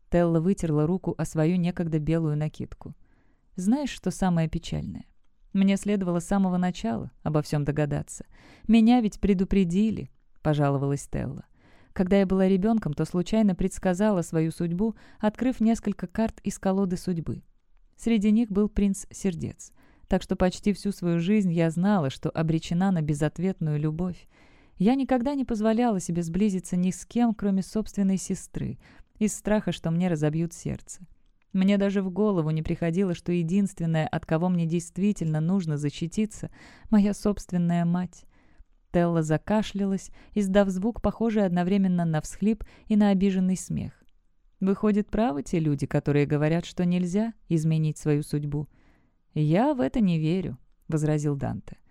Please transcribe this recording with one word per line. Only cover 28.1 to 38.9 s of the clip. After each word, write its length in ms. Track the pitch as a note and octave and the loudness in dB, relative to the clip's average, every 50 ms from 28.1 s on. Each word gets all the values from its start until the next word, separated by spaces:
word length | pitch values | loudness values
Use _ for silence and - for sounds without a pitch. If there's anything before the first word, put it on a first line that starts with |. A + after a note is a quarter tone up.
| F#3+ F3+ | 0 0
сестры, 640 | - - F#3+ - - - - - C#3 C3+ C#3 - - - - - - _ _ - | -2 -4 -6 -6 -6 -10 -10 -8 -6 -8 -8 -10 -14 -20 -20 -20 -20 _ _ -2
из 160 | G#3+ G3+ - | -2 -2 -2
страха, 380 | - - G3+ G#3+ G#3+ - F3+ E3+ | -2 -2 0 0 2 0 -2 -4
что 180 | - - E3 | -4 -4 -2
мне 160 | D#3+ E3+ F#3 F3+ | -2 0 0 0
разобьют 460 | E3+ D3+ D3+ D3+ D#3 E3 E3+ E3 - | 0 0 0 0 0 0 -4 -4 -6
сердце. 480 | - - D#3+ C3 - - - - - F3+ - - _ _ _ _ _ _ _ - | -8 -8 -8 -8 -8 -10 -16 -20 -20 -20 -20 -20 _ _ _ _ _ _ _ -2
Мне 240 | F#3 F#3 G3 G3+ G3+ | 2 4 4 4 4
даже 240 | G3 G3+ F#3+ G3+ | 2 2 0 0
в 80 | F#3+ F#3+ | -2 -2
голову 400 | F3 F#3+ G#3+ G#3+ G3 F3 D3+ D#3 | -2 0 0 2 2 0 0 0
не 120 | D#3+ D#3 D#3 | -2 -2 -2
приходило, 500 | - E3+ - F3 E3+ E3 F#3 G3+ F#3 E3+ | -4 -4 -2 -2 -2 0 0 0 0 -2
что 200 | - - - F3+ | -4 -4 -2 -2
единственное, 760 | F3 E3 D#3+ F#3 G3+ G3+ F#3 - - E3 E3 D#3+ D#3 D#3 - | 0 0 0 0 0 0 0 -2 -4 -4 -2 0 0 0 0
от 180 | - D#3+ - | -2 -4 -2
кого 220 | - D#3+ D#3+ F3 F#3 | 0 0 0 2 0
мне 180 | F3+ E3+ E3 | 0 0 0
действительно 760 | D#3+ E3 F3 F3 - - F3 F#3+ G#3 G3+ - E3+ D#3 D#3 D3+ | 0 -2 -2 -4 -4 -4 -2 0 0 0 0 -2 -2 0 0
нужно 340 | D#3 E3+ F#3+ G3+ F3 D#3 D3+ | 0 2 0 0 0 0 -2
защититься, 720 | C#3+ D3 C#3+ - - E3+ D#3+ - G#3+ A3 G#3+ - - - - - - - - - - - - | -2 -2 -4 -4 -4 -8 -6 -2 -2 -4 -4 -4 -10 -12 -12 -12 -14 -20 -20 -20 -16 -4 2
моя 240 | A3 G#3 G3+ G#3 G3+ | 2 4 4 2 0
собственная 720 | - - G#3 G3+ - - - F3+ F3 F3 E3+ F3 F3 E3+ | -2 -2 -2 -2 -4 -6 -6 -4 -2 0 0 0 0 0
мать». 420 | E3+ F3 F3+ F3+ F3 - - - - _ _ _ _ _ - - _ _ _ _ _ | 0 0 -2 -2 -6 -10 -16 -20 -20 _ _ _ _ _ -20 -20 _ _ _ _ _